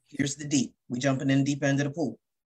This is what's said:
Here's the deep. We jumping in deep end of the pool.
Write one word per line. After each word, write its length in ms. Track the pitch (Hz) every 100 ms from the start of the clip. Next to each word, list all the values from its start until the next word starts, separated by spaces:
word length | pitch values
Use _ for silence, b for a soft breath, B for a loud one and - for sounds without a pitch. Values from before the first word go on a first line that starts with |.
| _
Here's 280 | - 143 143
the 120 | 147
deep. 260 | 139 113 - _
We 100 | 120
jumping 300 | 135 131 139
in 140 | 135
deep 200 | 139 143
end 160 | 143 139
of 60 | 143
the 60 |
pool. 280 | 170 131 - _ _ _